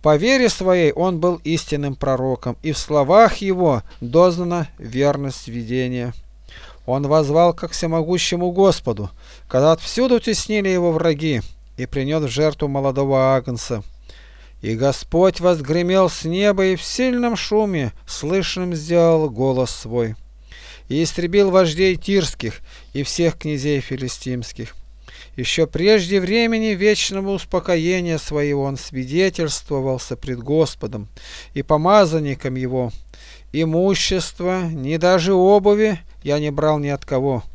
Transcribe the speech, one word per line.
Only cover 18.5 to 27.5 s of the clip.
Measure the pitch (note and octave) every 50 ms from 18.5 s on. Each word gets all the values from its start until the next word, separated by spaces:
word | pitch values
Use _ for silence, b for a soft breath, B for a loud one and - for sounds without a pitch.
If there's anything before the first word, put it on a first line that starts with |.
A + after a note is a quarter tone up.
| - F3+ F#3 F3+ F3
сделал | D#3 D3+ D#3 E3+ E3+ E3 E3 E3 D#3+ D#3 D3
голос | A2 A2 C3 C3+ C3 B2+ B2+ A#2+
свой. | - - - A2 A#2 A#2+ A#2 A2+ A2 - - - - - B B B B B B B B B
И | - C3 D3+ E3+
истребил | D#3 - - F3 E3+ F3+ G3+ G3+ F#3+
вождей | F3+ F#3+ F#3 E3 D3 E3+ F#3+ F#3+ F3+
тирских | D3 - - G3 G3 E3 - - - - A2 - - B B B B B B B
и | C3+ C#3
всех | - - - E3+ E3 D#3
князей | - - D3+ D3+ C#3 C3 D3 D3 C#3
филистимских. | - - C3 B2 B2+ B2 - - - C3 B2+ B2 A#2 - - - A#2 - - - - - - - B B B B B B B
Ещё | - B2 - - - D#3+
прежде | D3 - C#3+ F3 G#3 A3 G#3 F3 E3+ G3 G3
времени | F3+ F3+ G#3 A#3 A#3 A3+ A3+ A3 A3 A3 G#3
вечного | F3 G3 G#3+ G#3 - - - G3 G3 G3 G3
успокоения | G3 F3+ - -